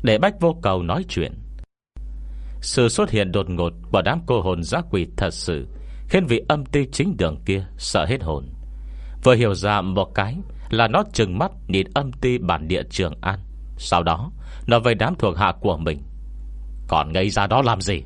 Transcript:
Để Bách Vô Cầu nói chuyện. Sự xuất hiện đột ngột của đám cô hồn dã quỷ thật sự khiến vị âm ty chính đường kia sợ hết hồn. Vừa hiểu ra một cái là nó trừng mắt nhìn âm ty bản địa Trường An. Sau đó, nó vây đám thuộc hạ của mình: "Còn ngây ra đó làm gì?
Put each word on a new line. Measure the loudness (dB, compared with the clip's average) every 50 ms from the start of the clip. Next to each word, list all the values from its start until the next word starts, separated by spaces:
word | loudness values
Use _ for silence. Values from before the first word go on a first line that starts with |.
| 6
Để | 6 6
Bách | 6 6 2 2 4
Vô | 2 2 2 2
Cầu | 0 0 2 2 0
nói | 0 0 -2 -2 -4
chuyện. | -2 -2 -2 -2 -4 -10 -12 -12 -12 -14 -14 _ _ _ _ _ _ -14 -12 -10 -10 -10 -10 -10 -12 -12 -12 -10 -12 -10
Sự | -8 -2 2 4 4 4
xuất | 4 2 0 2
hiện | 2 0 0 2
đột | 0 -2 0 0
ngột | -2 0 0 -2 -2 -6 -6 0
của | 2 2
đám | 2 2 0 0 0
cô | 0 0 2
hồn | 2 0 0 -2 -2
dã | -2 -2 -4 -2 -2
quỷ | -2 -2 -2 -2 -2
thật | -2 -2 -2 -2
sự | -4 -4 -4 -4 -4 -4 -8 -12 -14 -12 -12 -12 -12 -6 2
khiến | 2 2 4
vị | 4 2 0 2
âm | 0 0 0 0
ty | 0 0 0 0 0
chính | 0 0 0 0 2
đường | 2 0 0 0 -4 -2
kia | -2 -2 -2 -2 -6 -10
sợ | -10 -8 0 2 2 2
hết | 2 0 -2 0
hồn. | -2 -4 -4 -4 -8 -12 -12 -12 -12 -12 -10 -10 -10 -10 -10 -10 -12 -10 4 6
Vừa | 6 6
hiểu | 8 6 2 2
ra | 0 0 2 2 2
một | 0 0 0 0 0 0 0
cái | -2 -2 -2 -4 -8 -10 -10 -12 -14 -6 -2
là | 2 4 4
nó | 4 4 2 0 2 2
trừng | 0 2 2 2
mắt | -2 -2 -2 -4 -10 -6
nhìn | 0 0 0 0 2 0
âm | -2 -2 -2
ty | -6 -2 0 0 0
bản | 0 0 0 0 0 0
địa | 0 -2 -2 -2 -4
Trường | -2 -2 -2 -2 -2 -4
An. | -4 -4 -4 -4 -8 -12 -12 -12 -12 -12 -12
Sau | -10 -2 2 2 4 4
đó, | 4 2 0 -2 -8 -8 -12 -14 -12 -12 -8 2
nó | 4 4 6
vây | 6 4 4
đám | 4 2 0 2
thuộc | 2 2 2 4
hạ | 4 4 2 2 2
của | 0 0 0
mình: | 2 0 -2 -2 -2 -6 -12 -14 -14 -14 -12 -12 -12 -12 -12 -12 -12 -12 -12 -10 -10 -4
"Còn | 0 2 2 2 2 0
ngây | 0 2 2
ra | 2 0 2
đó | 4 4 4
làm | 4 4 2 0
gì? | 0 -2 -2 -4 -4